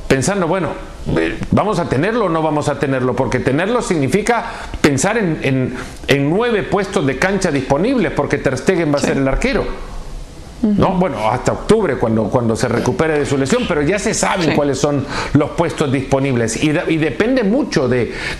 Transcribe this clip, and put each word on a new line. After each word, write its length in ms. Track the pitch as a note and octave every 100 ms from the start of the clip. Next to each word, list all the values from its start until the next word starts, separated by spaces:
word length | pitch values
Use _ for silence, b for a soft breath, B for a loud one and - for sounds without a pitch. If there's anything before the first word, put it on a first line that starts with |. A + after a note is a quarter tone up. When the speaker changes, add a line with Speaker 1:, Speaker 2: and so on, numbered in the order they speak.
| -
Speaker 1:
pensando, 400 | C3+ C3+ G3+ E3+
bueno, 220 | F#3 D3 - - - - -
eh, 220 | A2+ - -
¿vamos 260 | B2 F#3 F3
a 100 | E3
tenerlo 380 | B2 F3 A#3 G3
o 40 |
no 120 | D#3+
vamos 260 | D#3 D3+ D3
a 120 | C#3+
tenerlo? 360 | C#3+ C3 B2+ A#2+
Porque 220 | B2+ B2+
tenerlo 440 | A#2+ C#3 F#3+ B3
significa 600 | - E3+ C3+ F3 G#3 A#3 B B B -
pensar 380 | E3 C3+ F#3 A3
en, 180 | F#3+ D#3
en, 340 | - C3 B2+ B B B -
en 220 | C#3 C#3
nueve 320 | F3+ A#3+ G#3+
puestos 420 | D#3 F#3+ F#3+ G3+ C#3
de 140 | C3
cancha 320 | F3+ G3 F#3
disponibles, 600 | C#3 B2+ C#3 G3+ C4 F3
porque 260 | - C#3 C#3+
Ter 180 | C#3 B2+
Stegen 340 | - F#3 E3
va 60 | C#3+
a 40 |
Speaker 2:
Sí. 40 | -
Speaker 1:
ser 120 | C#3+
el 100 | C3+
arquero. 380 | C3 - G#3 - - - - - - - - - -
¿No? 280 | G#3+ G3+ D#3 F#3
Bueno, 340 | F3+ A2+ G#2+
hasta 240 | B2 -
octubre 420 | G#2+ - G#3+ F#3+ B2
cuando, 280 | A#2 A2 G#2+
cuando 280 | C3 A#2
se 140 | A2 B2
recupere 500 | A#2 - B2+ D#3+ D3+
de 80 | C3+
su 120 | C#3
lesión, 260 | C3+ A#3+ B3
pero 160 | E3
ya 160 | D3 G3+
se 160 | A3
saben 360 | F#3 F#3+ G3+ D#3
Speaker 2:
Sí. 60 | D3
Speaker 1:
cuáles 200 | C#3+ C3
son 280 | D3 C#3+ C3+ B B
los 200 | C#3 D3
puestos 380 | - E3+ - D3+
disponibles 720 | C3 - C3+ C3+ B2 A2+ -
y, 120 | D3+
da-, 100 | D3+ F#3
y 120 | D#3+
depende 460 | D3+ D#3 A3 C4 G3+
mucho 420 | B3 C#4 - B2+
de, 260 | B2 A2+ B B B